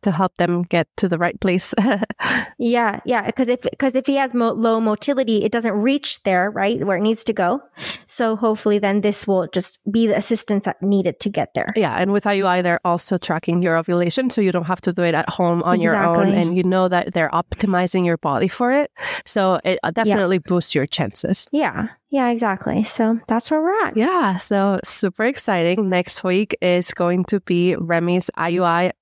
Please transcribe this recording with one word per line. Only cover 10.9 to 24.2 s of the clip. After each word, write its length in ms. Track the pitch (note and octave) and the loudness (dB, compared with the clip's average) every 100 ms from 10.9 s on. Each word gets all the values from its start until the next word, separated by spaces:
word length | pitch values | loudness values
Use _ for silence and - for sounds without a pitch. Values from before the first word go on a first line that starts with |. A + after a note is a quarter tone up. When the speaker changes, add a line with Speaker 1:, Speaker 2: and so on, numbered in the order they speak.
| G3+ F3+ - | 2 0 -2
Speaker 2:
to 80 | G#3 | -2
get 240 | G3 - | -2 -4
there. 180 | - - A3 | -4 -2 0
Speaker 1:
Yeah, 200 | F3 - | 0 0
and 140 | F#3 | 0
with 140 | G3+ G3+ | 0 2
I 80 | |
U 120 | G3+ G3 | 0 2
I, 160 | F3+ | 2
they're 180 | F3+ E3+ | 2 0
also 340 | F3+ E3+ - F3+ | 0 -2 0 -4
tracking 420 | - D#3+ - E3+ | -2 -4 0 0
your 160 | F3 E3 | 2 0
ovulation, 540 | E3 F3 F3 C4+ C4 | 0 0 0 0 0
so 100 | A#3+ | 2
you 120 | G3 | 0
don't 120 | F3+ D#3+ | 0 -2
have 140 | F3+ | -2
to 100 | - | -2
do 100 | F3 | 0
it 120 | F3 | 0
at 140 | D#3+ - | 0 -2
home 340 | - F3 E3+ | 0 2 2
on 160 | F3 F3 | 2 2
your 160 | E3+ E3 | 2 2
own, 240 | E3+ E3+ | 2 2
Speaker 2:
Exactly. 220 | F3+ G3+ | 2 2
Speaker 1:
and 140 | E3 F3+ | 2 2
you 60 | |
know 260 | F#3 F#3 F#3 | 2 2 2
that 240 | F3+ - | 0 0
they're 180 | F3 D#3+ | -2 0
optimizing 760 | E3 - - G3+ F3+ F3+ F#3 F3+ | -2 -4 -4 0 2 0 0 0
your 120 | E3 | 0
body 300 | D#3+ C3+ F#3+ | 0 0 -2
for 220 | - B3 | 0 0
it. 180 | C#4 D4 - - - - | 2 0 -6 -8 -8 -4
So 340 | - F#3+ F3+ | 0 2 2
it, 140 | - F#3 | 0 -2
uh, 80 | - E3+ | -2 -2
Speaker 2:
Yeah. 80 | |
Speaker 1:
definitely 340 | A3 G3+ F#3 F#3+ | 0 2 2 0
boosts 360 | - F3+ - | 0 -2 0
your 120 | D3+ C#3 | -2 -2
chances. 600 | - A#2+ - - G3 - | -2 -4 -4 -2 -2 -2
Speaker 2:
Yeah, 380 | C#4+ B3+ - A3 - _ | -2 -2 -2 -8 -10 _
yeah, 200 | C#4 B3 | -2 0
exactly. 540 | A#3 A3+ F#3+ - - | 0 -2 -2 -2 -2
So 340 | G#3+ - A3 A3+ - | -2 0 0 0 0
that's 240 | A3+ - | -2 0
where 100 | D#4 | 0
we're 200 | D#4+ G#4 | 2 0
at. 120 | G4+ G#3+ | 0 0
Speaker 1:
Yeah, 420 | B3+ F#4 | 0 2